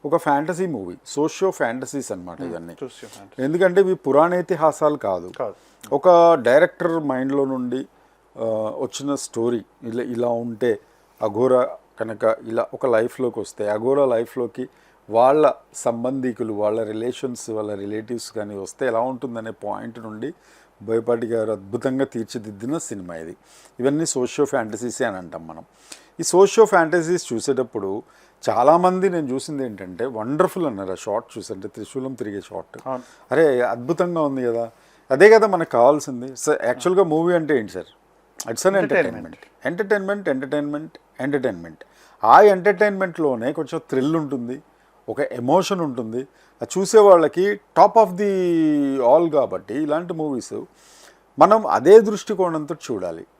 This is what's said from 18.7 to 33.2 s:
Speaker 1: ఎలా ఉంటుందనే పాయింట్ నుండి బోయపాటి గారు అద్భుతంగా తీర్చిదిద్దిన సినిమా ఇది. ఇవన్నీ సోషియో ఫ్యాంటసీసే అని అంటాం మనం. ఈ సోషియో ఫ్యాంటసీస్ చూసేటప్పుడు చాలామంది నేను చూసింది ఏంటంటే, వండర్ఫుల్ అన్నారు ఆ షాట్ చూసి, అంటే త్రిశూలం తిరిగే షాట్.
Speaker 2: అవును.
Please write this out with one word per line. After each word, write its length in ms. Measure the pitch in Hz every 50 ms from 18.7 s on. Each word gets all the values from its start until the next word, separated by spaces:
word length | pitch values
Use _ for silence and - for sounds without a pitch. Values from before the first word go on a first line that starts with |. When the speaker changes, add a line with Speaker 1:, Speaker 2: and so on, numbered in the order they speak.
| - _ 139
Speaker 1:
ఎలా 120 | 127 113 113
ఉంటుందనే 520 | 120 131 131 117 - 127 117 117 113 113
పాయింట్ 480 | 104 _ - 104 101 101 113 117 117 120
నుండి 340 | 113 110 107 107 120 147 180 _ _ _ _ _ _ _ _ _
బోయపాటి 460 | 104 104 113 117 113 123 120 117 123
గారు 240 | 110 117 113 110 107
అద్భుతంగా 540 | 107 101 98 98 113 120 - 135 131 131 135
తీర్చిదిద్దిన 720 | 135 - 117 110 - - 123 104 110 104 98 117 123 151
సినిమా 380 | 165 - - 113 101 90 90 85
ఇది. 220 | 82 82 82 95 _ _ _ - - _ - _ -
ఇవన్నీ 260 | 123 139 143 151 165
సోషియో 400 | - - 131 123 120 - - 147
ఫ్యాంటసీసే 600 | 135 - 131 113 107 110 104 120 120 110 - 131
అని 120 | 113 98
అంటాం 300 | 92 90 80 82 87 82
మనం. 180 | 82 82 80 80 _ _ _ _ _ - - _ _ _ -
ఈ 40 | 165
సోషియో 420 | - - 180 196 196 - 226 220
ఫ్యాంటసీస్ 680 | 208 202 180 165 156 165 175 160 160 180 170 - - 120
చూసేటప్పుడు 680 | 113 - - 135 120 127 117 - 110 98 95 98 113 - _ _ _ _ _ _ _ - 113
చాలామంది 600 | 107 113 120 143 160 170 180 180 185 185 185 196
నేను 180 | 175 170 151
చూసింది 380 | 127 127 135 - - 151 139 135
ఏంటంటే, 400 | 120 107 95 98 90 92 85 113
వండర్ఫుల్ 600 | 135 - 110 107 120 143 156 185 175 - 190 170
అన్నారు 260 | 143 110 98 98 92
ఆ 40 | 92
షాట్ 420 | 87 - 110 101 113 120 _ -
చూసి, 160 | 113 92 - 107
అంటే 140 | 95 98
త్రిశూలం 460 | 101 _ 113 104 - - 135 131 131 135
తిరిగే 280 | - 117 107 98 101
షాట్. 460 | 87 - 101 92 85 _ - 107 -
Speaker 2:
అవును. 160 | 131 131 123 123 - - _